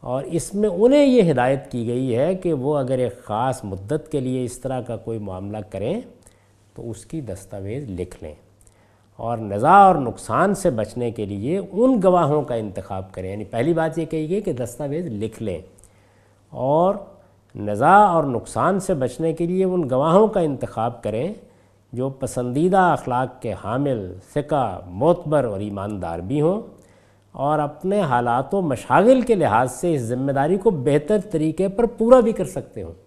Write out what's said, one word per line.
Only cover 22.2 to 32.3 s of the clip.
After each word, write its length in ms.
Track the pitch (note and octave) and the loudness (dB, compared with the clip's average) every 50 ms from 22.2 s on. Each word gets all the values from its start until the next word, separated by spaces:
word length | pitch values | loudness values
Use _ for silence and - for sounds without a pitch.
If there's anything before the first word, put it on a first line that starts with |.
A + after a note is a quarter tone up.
| - B2 - B2+ B2 B2 A#2+ C#3 D#3+ F#3 F3+ G3 F#3 F3 | -8 -6 -4 -4 -4 -2 0 0 2 4 4 4 4 4
اخلاق 500 | D#3 B2+ - - B2 B2 C3 B2 - - | 2 0 0 -2 -2 -2 -2 -4 -6 -8
کے 120 | - A#2+ G2+ F#2 - | -8 -8 -8 -6 -6
حامل، 360 | G2 A2 C3 C#3+ C#3+ C3 A2+ G2 F2+ F2+ F#2+ - - - | -6 -4 -2 -2 -2 -2 -4 -4 -8 -12 -14 -18 -8 -6
ثقہ، 460 | D3 D3 D3 D#3+ D3 B2 A2 F#2 F2+ F#2 | -6 -4 -2 0 0 0 -2 -4 -8 -12
معتبر 580 | F#2 F2 F#2 B2 D#3+ F3 F3 - D#3 D3+ D3+ C3+ | -12 -6 0 4 4 4 2 2 0 0 0 0
اور 160 | A#2 G#2 F#2+ | 0 -2 -4
ایماندار 600 | G#2 G#2 G2+ G2+ F#2+ G#2 G#2+ G2+ F2 E2+ E2 E2+ | -6 -6 -6 -6 -6 -6 -6 -6 -6 -6 -6 -6
بھی 180 | F2 F#2+ B2+ D3 | -6 -4 -2 0
ہوں، 200 | D3 D#3+ F#3+ G#3+ A3+ - - - - _ _ _ _ _ _ _ _ _ _ | 2 2 0 0 -4 -10 -18 -20 -20 _ _ _ _ _ _ _ _ _ _
اور 240 | E3 - C#3+ D3+ D3+ | -4 -2 0 0 0
اپنے 400 | D3 C#3+ D3 - - F#3 G3 G#3 | 0 -4 -6 -6 -4 -2 -2 0
حالات 520 | G3 D3 B2+ A#2+ A#2+ A#2+ A#2 B2 C3+ C3+ - | 0 2 2 2 2 2 0 0 0 -2 -2
و 80 | G3+ | -2
مشاغل 600 | F#3 D#3+ C3 A2+ - - B2 D3+ F#3 A3+ C4 C4 | 0 0 -2 -4 -2 4 4 6 8 8 6 6
کے 140 | A3+ - A#3 | 6 2 2
لحاظ 360 | G3+ D#3+ B2 G2+ A2+ B2+ B2+ | 2 4 4 4 4 2 2
سے 220 | B2 - - F3 E3 | -2 -4 -2 -2 0
اس 80 | C#3+ A#2+ | 0 -2
ذمہ 280 | A2 B2 B2 C3 C#3 | -2 -4 -2 -2 -2
داری 260 | C3+ C3+ C#3 D3+ F#3 G3+ | 0 0 0 0 0 2
کو 120 | G3 A3+ G3+ D3 | 2 0 0 2
بہتر 400 | B2+ C#3 F3+ G3 F#3+ - G#3+ G#3+ G3 G#3 | 0 2 2 2 2 2 0 0 0 -2
طریقے 360 | - D#3+ D3+ D#3 D3+ - F#3+ G3 | -2 -2 0 0 0 0 -2 -2
پر 180 | F#3+ G3 A#3 A#3 A#3 - | 0 0 0 0 0 0
پورا 220 | A3 A3+ B3+ C4 | 6 8 8 8
بھی 120 | A#3 A3 | 8 4